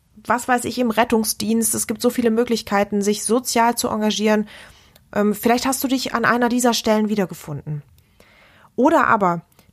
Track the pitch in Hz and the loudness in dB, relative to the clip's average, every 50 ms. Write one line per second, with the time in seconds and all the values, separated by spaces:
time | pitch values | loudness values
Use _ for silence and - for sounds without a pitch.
0 | _ _ _ 214 214 - 214 247 - - 254 247 247 - 240 247 247 240 220 - | _ _ _ -14 -6 -4 -4 -2 0 -2 -2 -2 -2 -4 -4 -2 -2 0 2 0
1 | 226 226 247 220 220 220 - - 208 202 226 226 226 220 - 220 - - 220 214 | 0 2 2 0 0 -2 -4 -4 -2 0 0 0 0 0 -2 -4 -4 -4 -6 -2
2 | - 247 240 - 233 233 220 220 247 240 233 220 - - 208 202 202 202 - 208 | -2 -2 0 0 0 0 0 0 0 0 -2 -4 -2 -2 -2 0 0 0 -2 -2
3 | 196 202 208 208 - - 220 254 254 - - 233 226 233 240 - - - - 220 | 0 0 -2 -2 0 0 0 0 0 0 0 2 2 2 0 0 -4 -4 -4 -2
4 | 214 214 202 208 208 214 214 214 214 214 - - - - - - _ _ _ - | -2 -2 -2 0 0 2 2 2 0 -4 -10 -18 -20 -20 -20 -20 _ _ _ -20
5 | _ _ - 202 208 208 208 202 - 240 233 247 - 262 269 - - 254 254 262 | _ _ -4 0 0 0 0 0 2 2 2 2 0 -2 -2 -2 -2 -2 -2 -2
6 | - - - 240 233 - 226 240 247 240 233 247 240 247 226 - - 226 214 214 | -2 -4 -4 0 2 2 2 2 2 2 2 2 2 2 2 2 2 2 2 2
7 | 214 214 214 208 190 170 180 - - - 147 139 - - 151 147 - _ _ _ | 2 0 0 0 -2 -2 -4 -10 -12 -12 -12 -10 -8 -8 -10 -10 -10 _ _ _
8 | _ _ _ _ _ _ _ _ _ _ _ _ _ _ _ - 247 302 330 302 | _ _ _ _ _ _ _ _ _ _ _ _ _ _ _ 2 2 4 4 4
9 | - - 226 220 202 180 170 175 - _ _ _ _ _ | 4 4 2 2 2 0 0 -2 -6 _ _ _ _ _